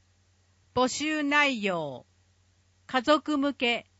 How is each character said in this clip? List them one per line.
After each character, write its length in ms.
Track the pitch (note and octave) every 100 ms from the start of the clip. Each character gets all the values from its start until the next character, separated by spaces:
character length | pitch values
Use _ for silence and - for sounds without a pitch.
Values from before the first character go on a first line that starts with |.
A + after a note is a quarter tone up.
| _ _ _ _ _ _ _
募 140 | - B3+
集 340 | - D4 D#4
内 400 | C#4+ D4 C#4+ A#3+
容。 440 | G3+ F3 D3 B2 - _ _ _ _ _ _ _ -
家 160 | C4
族 360 | B3 D4+ - D4
向 160 | C#4+
け、 360 | C4 B3+ A#3 -